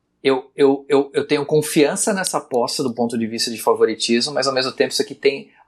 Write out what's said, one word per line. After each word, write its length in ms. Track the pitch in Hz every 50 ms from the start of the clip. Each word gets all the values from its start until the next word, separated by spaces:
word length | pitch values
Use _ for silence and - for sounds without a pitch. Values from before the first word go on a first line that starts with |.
| _ _ _ _
eu, 280 | - 135 135 131 - - _
eu, 280 | 147 139 139 139 139 - -
eu, 220 | 143 135 139 - -
eu 120 | 143 -
tenho 200 | - 147 143 143
confiança 640 | - 156 151 143 - - 165 139 151 196 - - 226
nessa 260 | 202 190 180 - - 143
aposta 440 | - - 127 120 117 - - -
do 120 | 139 123 117
ponto 220 | 123 120 117 123
de 100 | 113 113
vista 240 | 107 117 113 - 123
de 120 | 113 107
favoritismo, 720 | - 120 113 113 113 113 104 - - 117 117 120 120 147 139
mas 120 | 127 131
ao 80 | 135 131
mesmo 180 | 131 131 127
tempo 200 | - - 127 131
isso 100 | - -
aqui 120 | - - 139
tem 360 | - - 135 139 135 - - _ _ _